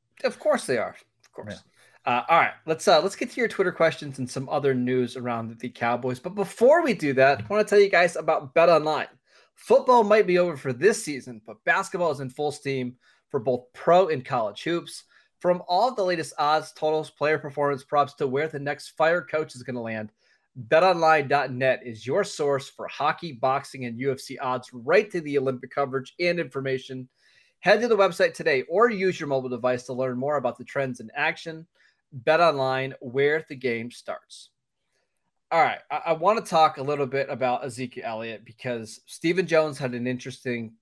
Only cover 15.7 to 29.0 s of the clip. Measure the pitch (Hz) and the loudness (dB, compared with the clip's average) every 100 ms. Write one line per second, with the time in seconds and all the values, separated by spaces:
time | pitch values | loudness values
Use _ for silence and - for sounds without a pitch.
15.7 | 180 247 240 180 170 147 - 147 156 147 | 0 0 0 -2 -2 -4 -2 2 2 -2
16.7 | - 156 156 147 - 147 151 143 147 143 | -4 -2 -2 -4 -2 0 0 -2 -2 -2
17.7 | 135 - 147 139 - 139 135 156 147 143 | -2 0 0 0 -2 -2 -2 -4 -4 -6
18.7 | 143 - - 160 175 170 156 151 127 123 | -8 -8 0 2 2 -2 -4 -4 -10 -10
19.7 | 123 117 110 107 _ _ _ _ 127 113 | -8 -8 -8 -10 _ _ _ _ -18 0
20.7 | 156 185 170 160 160 131 143 135 123 131 | 4 4 4 4 4 4 0 0 0 0
21.7 | 123 123 107 113 175 190 - 143 139 - | 0 -4 -10 -4 -2 -2 -2 0 0 -4
22.7 | - 90 - 185 - 175 117 131 135 - | -12 -12 -4 -2 -2 -8 -4 -2 -2 -4
23.7 | 135 123 117 135 131 - 131 135 127 - | -10 -10 -6 -4 -4 -8 -8 -4 -4 -6
24.7 | 127 120 190 - 175 147 143 131 123 - | -10 2 2 2 -4 -4 -2 -2 -4 -6
25.7 | - 139 131 131 - 175 170 143 139 135 | -4 -4 -4 -8 -4 -2 -2 -4 -6 -6
26.7 | 131 135 131 131 _ _ _ _ _ 180 | -6 -8 -14 -16 _ _ _ _ _ 2
27.7 | 214 233 208 190 170 175 - 160 135 127 | 2 4 4 2 2 0 0 0 0 0
28.7 | 180 240 202 | 2 2 4